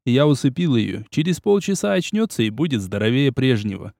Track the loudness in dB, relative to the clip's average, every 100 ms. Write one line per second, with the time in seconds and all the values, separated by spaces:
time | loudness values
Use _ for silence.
0 | 0 4 4 4 0 0 0 0 0 -6
1 | -6 -2 -2 -2 2 0 0 -2 0 -2
2 | -2 -2 -2 0 -2 0 -2 -2 -4 -2
3 | 0 2 0 2 0 0 -2 -8 -12